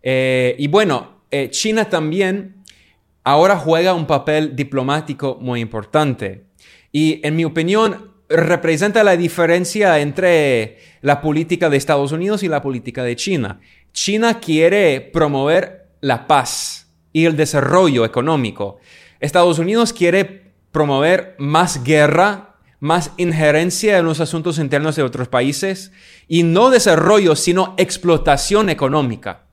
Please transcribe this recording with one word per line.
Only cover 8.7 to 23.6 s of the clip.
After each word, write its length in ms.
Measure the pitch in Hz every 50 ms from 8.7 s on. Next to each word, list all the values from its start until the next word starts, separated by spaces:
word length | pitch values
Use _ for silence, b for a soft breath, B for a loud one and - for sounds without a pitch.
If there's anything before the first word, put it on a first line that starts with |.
| 165 151 190 208 202 226 214
la 140 | 202 185 170
diferencia 840 | 175 165 - - 170 165 170 180 180 180 - 214 208 190 170 151
entre 760 | 147 147 139 190 190 180 175 160 151 139 127 117 110 107 b b b b b b
la 200 | - 139 143 143
política 500 | 143 156 147 156 165 160 180 175 180 160
de 60 | 143 139
Estados 340 | 135 - 156 143 139 139
Unidos 320 | 151 160 175 196 214 196 196
y 40 | 180
la 140 | 156 143
política 420 | 139 139 131 120 - 127 117 135 127
de 120 | 123 120
China. 460 | 120 - 190 190 156 113 98 98 b b b b b b b _
China 460 | - - - 202 214 226 233 220 226
quiere 600 | - - 160 156 160 170 185 208 202 165 139 135
promover 880 | - - - 165 156 147 143 135 135 147 160 185 190 - - - _ _ _ _
la 260 | - 139 123 113 - -
paz 680 | 156 139 123 - - - - - - - _ _ _ _ _ _
y 140 | _ 151 160
el 100 | 165 160
desarrollo 680 | 143 156 - - 147 131 - - 185 190 170 139 120 113
económico. 720 | 110 - 123 120 151 160 147 123 107 95 - 104 101 95 b b b b b b b b b
Estados 380 | - 147 147 180 175 180 165 151
Unidos 340 | 165 180 214 233 233 226
quiere 600 | 233 - 175 170 165 190 196 190 - - _ _ _ _ _ _
promover 640 | _ 156 151 143 139 135 143 165 180 185 - - - -
más 440 | 139 143 151 160 175 170 - 143 123
guerra, 680 | 123 160 151 147 147 147 165 185 208 202 190 - - _ _ _ _ _ _
más 320 | - 147 165 180 160 - -
injerencia 840 | - 175 175 160 156 156 151 147 151